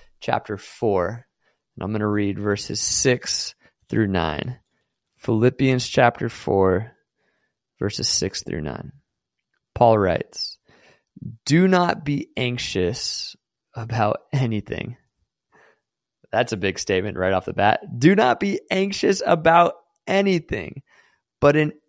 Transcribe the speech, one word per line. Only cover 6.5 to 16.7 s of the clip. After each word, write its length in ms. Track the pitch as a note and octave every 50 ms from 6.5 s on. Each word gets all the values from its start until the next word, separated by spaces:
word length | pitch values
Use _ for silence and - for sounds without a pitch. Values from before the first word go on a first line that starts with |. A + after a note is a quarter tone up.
| G2+ G2 F#2+ F#2+ F#2 F#2 A2+ A#2+ - _ _ _ _ _ _ _ _ _ _ _ _ _ _ _ _ _
verses 300 | - G#2 - - - -
six 340 | - - - F#2+ - -
through 200 | - - - D#2+
nine. 300 | D2+ D2 B1 - - - - _ _ _ _ _ _ _ _ _ _ _ _ _ _ _ _
Paul 240 | - B2 A#2 A2+ G#2+
writes, 600 | G2+ F2+ E2+ - - - - - - - - - _ _ _ _ _ _ _ _ _ _ _ - - - A#2 - _
"Do 240 | - C#3+ E3 F#3 F#3+
not 360 | F#3 F3+ F3 F3 - E3+ D#3+
be 260 | C#3+ C#3+ - - - _
anxious 1000 | - B2+ B2 B2 B2 - - - F#2+ F2+ F2 A#2+ - - - - - - - - - _ _ _ _ _ _ _
about 480 | A#2+ A2+ A2+ A2+ A#2+ A2 G#2 - - - _
anything." 640 | - C#3 C3 A#2 A2+ G#2 - - - - - - A#2+ - _ _ _ _ _ _ _ _ _ _ _ _ _ _ _ _ _ _ _ _ _ _ _ _ _ _
That's 220 | - A2 B2+ -
a 40 | A2+
big 220 | F#2+ F2+ G2